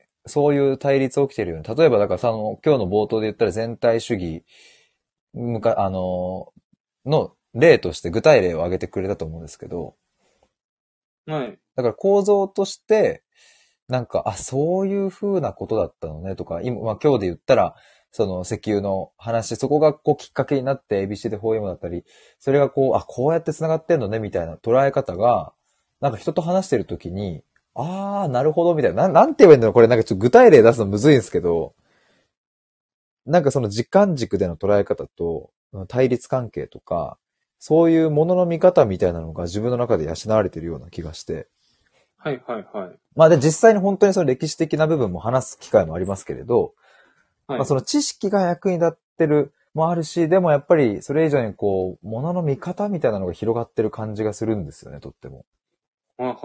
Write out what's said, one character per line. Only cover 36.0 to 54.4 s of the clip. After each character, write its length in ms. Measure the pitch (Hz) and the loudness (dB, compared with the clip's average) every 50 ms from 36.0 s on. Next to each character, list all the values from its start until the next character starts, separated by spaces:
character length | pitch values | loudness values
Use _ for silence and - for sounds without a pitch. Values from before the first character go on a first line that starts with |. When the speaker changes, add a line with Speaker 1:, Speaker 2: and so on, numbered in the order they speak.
| 131 123 | 2 2
Speaker 1:
立 200 | 123 120 - - | 0 -2 -4 -6
関 200 | 143 131 120 107 | -6 -6 -6 -8
係 180 | - - 65 - | -10 -10 -12 -12
と 120 | _ - | _ -20
か、 380 | _ - - 85 73 60 - _ _ _ _ _ _ _ _ _ | _ -6 -6 -6 -6 -8 -10 _ _ _ _ _ _ _ _ _
そ 240 | - - 151 165 170 | -4 2 4 4 4
う 80 | 165 | 6
い 100 | 165 165 160 | 4 4 2
う 60 | 156 | 2
も 160 | 147 147 160 | 2 2 2
の 100 | 175 180 | 2 2
の 100 | 180 180 | 0 0
見 140 | 170 170 156 | 0 0 4
方 260 | - 180 180 175 135 | 4 4 6 6 4
み 120 | 104 95 87 | 4 2 0
た 100 | 101 87 | 0 -2
い 40 | 85 | -2
な 60 | 82 | -2
の 140 | 80 80 80 | -8 -10 -8
が 100 | 82 87 | -8 -8
自 160 | 87 92 104 | -6 -6 -4
分 100 | 113 123 | -2 -2
の 80 | 123 120 | -2 -2
中 200 | 120 113 110 82 | 0 0 0 -2
で 80 | 76 | 0
養 80 | 78 82 - - 107 110 | -4 -6 -8 -4 -2 0
わ 100 | 110 101 | 0 0
れ 60 | 90 | 0
て 100 | - 82 | -4 -8
る 60 | 80 | -10
よ 120 | 85 80 67 | -10 -10 -10
う 20 | |
な 100 | 62 87 | -14 -16
気 120 | - - | -14 -12
が 120 | 80 78 76 | -12 -12 -14
し 100 | - - | -16 -12
て。 240 | - 82 76 - _ _ _ _ _ _ _ _ _ _ _ _ _ _ _ | -10 -10 -10 -10 _ _ _ _ _ _ _ _ _ _ _ _ _ _ _
Speaker 2:
は 140 | - 151 | -10 -10
い 100 | 135 123 - - | -10 -10 -10 -12
は 120 | 117 107 | -12 -12
い 80 | 95 _ - | -12 _ -12
は 140 | 104 92 90 | -12 -12 -12
い。 80 | - _ _ _ - | -14 _ _ _ 0
Speaker 1:
ま 100 | 135 160 | 2 4
あ 40 | 160 | 4
で、 80 | 156 127 | 4 4
実 240 | 123 160 156 - | 2 0 0 4
際 120 | - 226 214 | 4 6 6
に 60 | 202 | 6
本 180 | 180 202 196 185 | 2 -2 2 2
当 100 | 202 196 | 2 2
に 60 | 185 | 2
そ 80 | 190 | 2
の 40 | 165 | 0
歴 220 | 135 131 - 160 151 | 0 -2 -2 -4 -8
史 100 | - - | -4 -6
的 200 | 160 160 156 147 | -4 -4 0 -2
な 100 | 156 156 | 0 0
部 100 | 165 143 | 0 -2
分 140 | 120 95 | -2 -4
も 80 | 87 82 | -4 -6
話 300 | - 113 127 131 127 - | -6 -2 -2 -2 -4 -4
す 100 | - _ | -14 _
機 100 | - - | -10 2
会 160 | - 107 90 | 2 2 2
も 80 | 80 80 | 2 -4
あ 60 | 87 | -6
り 60 | 92 | -4
ま 100 | 98 98 | -6 -6
す 100 | 95 - | -8 -8
け 80 | - 71 | -12 -12
れ 100 | - - | -12 -4
ど、 300 | 117 120 107 90 - _ _ _ _ _ _ _ _ _ _ _ _ _ _ _ - | 0 0 0 0 0 _ _ _ _ _ _ _ _ _ _ _ _ _ _ _ -10
Speaker 2:
は 80 | 135 | -6
い。 20 | - | -6
Speaker 1:
ま 40 | 135 | -2
あ 20 | |
そ 100 | - 143 | -2 -2
の 60 | 131 | -2
知 200 | - - - 294 285 | -2 -2 -4 -4 -4
識 260 | - - - - 190 | -4 -8 -6 -6 -2
が 120 | 208 196 | 0 0
役 280 | 185 175 175 170 - 196 | 0 0 -2 -2 -4 -4
に 60 | 180 160 | -2 0
立 100 | 170 165 | 0 -2
っ 60 | 165 _ _ _ _ - | -2 _ _ _ _ -2
て 100 | 160 151 | 0 2
る 260 | 151 147 139 151 _ _ _ _ - | 2 0 0 -2 _ _ _ _ -4
も 160 | 151 160 170 | -2 -2 -2
あ 60 | 175 | -2
る 80 | 170 156 | -2 -4
し、 260 | - - 175 165 151 | -4 -2 -2 0 2
で 100 | 180 190 | 2 2
も 120 | 180 165 | 4 4
や 60 | 147 143 | 2 0
っ 80 | - | 2
ぱ 100 | - 175 156 | 2 4 4
り 240 | 135 113 101 92 | 4 2 0 -4
そ 120 | - - 139 | -6 -4 0
れ 120 | 156 160 | 0 0
以 40 | 156 | 2
上 140 | 143 139 117 | 2 0 -2
に 80 | 107 95 | -2 -6
こ 440 | - 110 101 95 95 92 92 - _ | -4 -2 -2 -2 -2 -4 -4 -8 _
う、 60 | - 101 | -14 -12
も 140 | 110 117 | -10 -8
の 120 | 143 170 180 | -6 -6 -6
の 80 | 185 | -4
見 160 | 170 147 135 - | -2 -4 -4 -4
方 320 | - 180 180 - 208 208 | -6 -10 -6 -6 -6 -6
み 100 | 208 160 | -4 -2
た 100 | - 123 | -2 -2
い 20 | |
な 80 | 104 98 | -2 -2
の 60 | 95 | -6
が 80 | 90 82 | -8 -8
広 220 | - 104 110 113 | -6 -4 -4 -2
が 80 | 117 113 | -4 -4
っ 80 | - | -6
て 120 | - - 107 | -4 -4 -4
る 80 | 104 | -4
感 240 | - - 107 110 104 | -4 -8 -10 -10 -6
じ 80 | 104 110 | -4 -4
が 100 | 107 104 | -4 -4
す 120 | - | -4